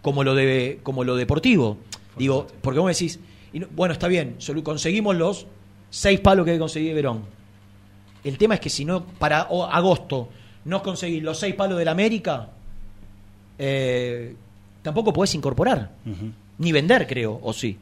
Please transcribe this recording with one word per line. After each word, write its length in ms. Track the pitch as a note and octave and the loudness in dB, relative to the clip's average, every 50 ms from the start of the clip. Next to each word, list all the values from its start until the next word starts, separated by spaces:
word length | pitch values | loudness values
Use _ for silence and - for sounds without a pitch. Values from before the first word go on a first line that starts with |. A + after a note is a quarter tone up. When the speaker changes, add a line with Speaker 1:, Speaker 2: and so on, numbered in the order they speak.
Speaker 1:
como 220 | - D3+ C#3+ C#3+ C3+ | -2 0 0 2 2
lo 100 | C3+ C3+ | 2 4
de, 460 | C3+ C3+ C3+ C3 C3 B2 C3 C#3+ - | 4 4 4 2 2 0 -2 -6 -8
como 220 | - C3 C3+ C3 B2+ | -8 -6 -4 -2 -2
lo 120 | B2 B2+ | 0 0
deportivo. 600 | B2 B2 A#2 C#3+ - - - A#3 F3+ B2 G#2+ G#2 - - - - - - - - | 0 0 0 0 4 4 6 6 6 4 2 0 -6 -12 -16 -18 -18 -18 -18 -6
Speaker 2:
Por 40 | - | -2
Speaker 1:
Digo, 160 | C3 C3+ C3+ C3+ | 0 0 0 0
Speaker 2:
supuesto. 200 | C#3+ - - - | -2 -6 -12 -4
Speaker 1:
porque 160 | - C3+ C3 D3 | -4 0 0 2
vos 80 | F3+ | 2
me 60 | F#3 | 2
decís, 280 | E3 - F3+ D#3 - - - - - - - - | 2 0 -2 -4 -6 -10 -18 -20 -20 -20 -20 -12
y 60 | - D#3 | -10 -10
no, 60 | F#3 - D3 | -10 -8 -2
bueno, 180 | D#3 F3+ F3+ | -2 0 0
está 160 | D#3 - F3 F3 | 0 -2 0 0
bien, 280 | F#3 F3 D3 B2 A#2 - | 0 0 0 -4 -10 -10
solu-, 240 | - - C#3+ D#3+ | -8 -6 -6 -6
conseguimos 520 | D3+ D#3 D#3 C#3+ - D#3+ F#3 A3 G#3+ G#3 F#3+ | -4 -4 -6 -2 -2 0 0 0 2 2 2
los 300 | E3+ D#3+ F#3 G3 F#3+ - - - - - - - - - - | 2 2 0 0 -4 -10 -18 -20 -20 -20 -20 -20 -20 -20 -14
seis 300 | - - - G3+ G3 G3 | -10 0 2 4 4 6
palos 240 | G3 G3 F#3+ F#3+ E3+ | 6 6 6 8 4
que 80 | E3 | 2
hay 40 | E3+ | 2
que 40 | D#3+ | 0
conseguir 340 | D#3+ D3+ - D#3 D#3 D#3+ D#3+ | 0 -2 -4 -4 -4 -2 0
Verón. 280 | D3+ C#3+ C3 A#2 G#2+ G2+ - - - - - - - - - - - - - - - - - - - - | 0 0 0 -2 -4 -8 -12 -18 -20 -20 -20 -20 -20 -20 -20 -20 -20 -20 -20 -20 -20 -20 -20 -20 -10 -8
El 140 | C#3+ C3+ - | -8 2 2
tema 160 | G#3 A3 G#3+ | 2 4 4
es 60 | - | 0
que 100 | - D3+ | -2 -6
si 140 | - - C#3 | -6 -4 -2
no, 200 | D#3 F3+ F3+ F3 | -2 -2 -2 -4
para 400 | - - - - D3+ D3+ D#3 E3+ - | -8 -6 -2 0 2 2 2 2 0
o-, 140 | E3+ F3+ F3 | -2 -2 -2
agosto, 640 | - C#3+ E3+ F3 F#3+ E3+ - - - C#3+ C3 A#2 - - - - - - - - | 2 2 4 6 4 4 4 2 -6 -6 -6 -6 -8 -14 -20 -20 -20 -20 -16 -8
no 180 | C#3+ F#3 G3 | -4 -4 -4
conseguís 400 | G3 G3 F3+ - F3+ E3+ E3+ D#3 | -4 -4 -6 -4 -4 -4 -4 -4
los 160 | D#3 D#3+ D#3 - | -4 -4 -4 -4
seis 160 | G#3 G3 G3 | -4 -4 -2
palos 240 | G3+ G3 G3 F#3 F3 | 0 0 0 0 0
del 100 | E3 D#3+ | 0 0
América, 600 | D#3+ F3+ G#3 A3 A3+ G#3 E3+ F#3 D3 B2 A2 - - - - - - - - - - - - - - - - - - - - - - - | 2 2 2 2 2 0 -2 -2 -4 -4 -6 -12 -18 -16 -16 -14 -12 -12 -14 -14 -16 -18 -20 -20 -20 -20 -20 -20 -20 -20 -20 -20 -10 -6
eh, 760 | C#3 C#3 C#3 C3+ C3 B2+ B2+ B2 B2 B2 A#2+ A#2+ A#2 A#2+ - - - - - - - - - - | -4 -2 -2 0 0 0 0 0 -2 -2 -6 -8 -8 -12 -14 -18 -20 -20 -20 -20 -20 -20 -20 -10
tampoco 300 | - D3+ D3+ A3+ A3 G3+ | -8 -4 -4 0 0 2
podés 220 | D3+ E3 G3 F#3 - | 2 2 0 2 0
incorporar. 580 | D#3 C3+ C#3 B2+ - F3 B3 B3 C#3+ G2+ F#2 - - - | -2 -2 -2 0 2 2 2 2 0 -2 -8 -12 -14 -12
Speaker 2:
Ujú. 240 | A#2 G2+ F2 G#2+ A2 A2 - - - - - | -10 -8 -8 -8 -10 -10 -14 -20 -20 -8 -2
Speaker 1:
Ni 140 | D#3 F3 | 0 2
vender, 340 | D#3 C#3+ C#3 F3+ B3 B3 F3 | 2 4 6 6 4 4 4
creo, 320 | - C3 B2 A#2 G#2+ G#2+ - | 0 -2 -2 -2 -4 -4 -4
o 100 | - - | -6 -6
sí. 240 | - - - A2+ F#2+ - | -6 -4 -4 -4 -6 -6